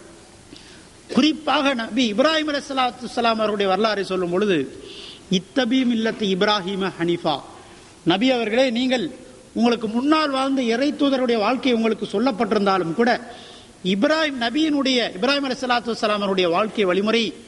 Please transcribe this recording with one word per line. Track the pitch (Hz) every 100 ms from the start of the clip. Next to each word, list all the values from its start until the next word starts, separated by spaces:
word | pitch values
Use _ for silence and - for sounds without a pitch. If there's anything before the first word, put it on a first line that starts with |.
| - - - - - - - - - - -
குறிப்பாக | - 294 269 294 277 277
நபி | 254 226 214 240
இப்ராஹிம் | 202 285 320 302
அலைஹிஸ்ஸலாத்து | 285 - 269 254 247 233
வஸ்ஸலாம் | - 233 220
அவருடைய | 214 208 196
வரலாறை | 185 220 202
சொல்லும் | 185 185 180
பொழுது, | 175 208 170 127 - - - - - -
"இத்தபி | 185 - - 247 262
மில்லத்தி | 247 233 220 - 214 185
இப்ராஹிம | 208 208 175 196 190 -
ஹனீஃபா", | 170 170 170 139 - - - - - - -
நபி | 190 262
அவர்களே, | 247 220 226 262
நீங்கள் | 233 254 254 175 - - - -
உங்களுக்கு | 208 233 233 220
முன்னால் | 226 277 311 302
வாழ்ந்த | 269 269 277
இறை | 240 233 285
தூதருடைய | - 277 262 254 233
வாழ்க்கை | 208 262 262
உங்களுக்கு | 233 226 220 208
சொல்லப்பட்டிருந்தாலும் | 202 254 208 220 214 202 190 165
கூட, | 165 240 214 - - - - - -
இப்ராஹிம் | 180 196 285 311 311 269
நபியினுடைய, | 233 262 320 294 262 247 196 185
இப்ராஹிம் | 247 285 277
அலைஹிஸ்ஸலாத்து | 247 247 240 233
வஸ்ஸலாம் | 220 220 208
அவருடைய | 202 196 180
வாழ்க்கை | 170 214 - 190
வழிமுறை | 180 208 226 214 -